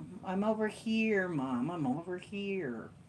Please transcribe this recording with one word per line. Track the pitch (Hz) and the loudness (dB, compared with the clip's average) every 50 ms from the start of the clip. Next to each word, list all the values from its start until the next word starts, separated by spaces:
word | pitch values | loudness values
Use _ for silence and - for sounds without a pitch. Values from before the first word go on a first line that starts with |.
| 160 - 185 190 - | -10 -10 -12 -10 -4
I'm | 190 185 190 | -2 0 2
over | 202 220 220 214 220 | 4 2 4 4 2
here, | 214 208 - - 226 220 220 220 220 214 196 185 180 | 0 0 -2 -2 0 2 4 4 4 4 4 2 2
Mom, | 170 143 127 135 127 120 123 160 | 0 0 0 0 0 0 0 0
I'm | 180 170 147 | 0 0 2
over | 127 131 156 170 185 180 | 2 0 0 -2 -4 -6
here. | 180 180 - 208 202 202 196 196 190 170 131 117 110 - 107 - - - | -6 -6 -8 -6 -6 -4 -2 -2 -2 -2 -2 -4 -4 -8 -10 -14 -18 -20